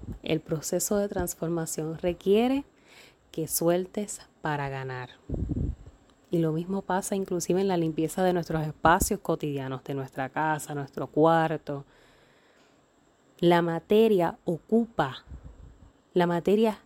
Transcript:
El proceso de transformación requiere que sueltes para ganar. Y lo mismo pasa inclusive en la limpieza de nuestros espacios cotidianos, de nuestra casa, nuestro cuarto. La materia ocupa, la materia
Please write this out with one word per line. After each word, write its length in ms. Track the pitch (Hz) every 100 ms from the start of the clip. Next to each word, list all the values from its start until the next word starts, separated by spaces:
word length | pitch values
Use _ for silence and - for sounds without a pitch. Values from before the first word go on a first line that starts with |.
| - -
El 160 | - 160
proceso 560 | - 160 - 180 - 208
de 140 | 202
transformación 880 | 196 175 - 165 170 160 - 156 160
requiere 680 | 180 175 190 208 247 269 - _ _ - - _ _
que 180 | - 156
sueltes 720 | - 170 175 185 - 202 - - _
para 280 | 160 147 139
ganar. 400 | 135 131 127 123 - - - - - - - - - _ _ -
Y 80 | 175
lo 160 | 160
mismo 280 | 160 175 196
pasa 320 | - 185 -
inclusive 460 | 196 190 180 - 180
en 80 | 196
la 80 | 180
limpieza 480 | 160 156 160 -
de 80 | 185
nuestros 340 | 180 160 160 156
espacios 540 | - 160 185 - 202
cotidianos, 640 | - 160 151 139 131 131
de 100 | -
nuestra 360 | 139 131 - 131
casa, 440 | - 156 151 -
nuestro 340 | 143 139 - 135
cuarto. 760 | - 160 165 160 156 - 139 - _ _ _ _ _ _ _ _ _ _ _ _ _ _ -
La 220 | 175 170
materia 800 | 170 165 - 214 226 196 170 - -
ocupa, 800 | 165 - 220 226 - 139 123 - - - - - - - _ _
la 140 | 185 175
materia 520 | 170 175 208 220 202